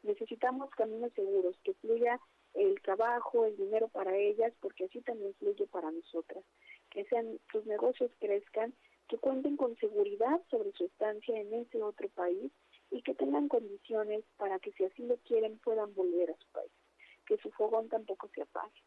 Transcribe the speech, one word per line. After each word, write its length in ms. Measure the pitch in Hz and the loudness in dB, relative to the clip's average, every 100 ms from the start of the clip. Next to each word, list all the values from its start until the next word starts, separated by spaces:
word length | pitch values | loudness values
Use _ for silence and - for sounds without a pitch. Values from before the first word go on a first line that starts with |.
Necesitamos 680 | 208 - 226 233 254 254 269 | -2 -2 -4 -2 0 0 -6
caminos 420 | - 226 220 240 | -2 -2 -2 -4
seguros, 440 | - 196 196 180 185 | -2 0 2 2 0
que 100 | - | -6
fluya 460 | 190 220 233 240 247 - _ _ | -6 0 4 4 2 -4 _ _
el 260 | - 202 196 | 2 2 2
trabajo, 640 | - 196 226 240 - 233 220 | 0 2 2 2 2 2 2
el 100 | 202 | 2
dinero 320 | 196 220 220 | 0 2 0
para 280 | 208 190 190 | -2 0 2
ellas, 360 | 208 208 226 233 | 2 4 0 0
porque 240 | 196 - | -10 -6
así 160 | 185 240 | -6 -6
también 340 | 247 226 196 | -8 -6 -6
fluye 320 | 196 202 202 196 | -2 -2 0 -2
para 220 | 185 156 | -2 -6
nosotras. 540 | 165 - - - 190 - _ - - _ | -8 -6 -8 -6 -12 -14 _ -20 -20 _
Que 140 | 208 202 | -8 0
sean, 320 | 233 226 220 _ | 0 0 -8 _
sus 140 | 220 | -4
negocios 460 | 220 208 240 254 240 _ | -2 2 2 2 -2 _
crezcan, 540 | 202 202 - - 226 - _ _ _ | 0 0 0 -4 -4 -6 _ _ _
que 80 | 233 | 0
cuenten 400 | 262 262 285 285 | 0 2 0 0
con 200 | 262 233 | 0 0
seguridad 640 | 214 208 202 202 233 330 - | 0 2 2 2 2 2 2
sobre 220 | 233 202 | -2 -2
su 120 | - | -2
estancia 560 | 180 _ 214 214 - 220 | -4 _ -2 -2 -4 -4
en 140 | 202 | -2
ese 280 | 226 240 233 | -6 -4 -4
otro 260 | 208 - 202 | -4 -4 -8
país 420 | - 180 185 262 _ _ - _ | -2 0 0 -4 _ _ -20 _
y 120 | 247 | -6
que 120 | - | -4
tengan 340 | - 269 294 285 | -2 0 2 2
condiciones 760 | 240 214 202 - 220 214 214 - _ | 0 -2 -14 -4 -2 0 -4 -6 _
para 220 | 202 190 | -4 -4
que, 140 | - | -6
si 120 | - | -2
así 180 | 190 - 240 | -2 -2 -2
lo 100 | 240 | -2
quieren, 400 | - 226 220 220 | 2 0 2 -2
puedan 300 | - 220 208 | -2 0 -2
volver 360 | 196 185 175 170 | 0 0 2 0
a 60 | 160 | -2
su 100 | - | -10
país. 220 | - - _ _ _ - - - | -10 -10 _ _ _ -20 -20 -2
Que 120 | 214 | -2
su 120 | 214 | -2
fogón 360 | - 214 226 226 | -2 2 2 0
tampoco 400 | 220 214 - 208 | -4 -4 -8 -8
se 80 | - | -10
apague. 400 | - 180 208 - | -8 -8 -10 -14